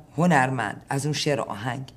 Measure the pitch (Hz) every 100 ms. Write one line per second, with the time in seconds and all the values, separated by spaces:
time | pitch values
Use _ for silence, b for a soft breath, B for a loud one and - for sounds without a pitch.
0 | - - 180 147 131 131 104 - - 139
1 | 147 143 151 135 - 101 120 120 135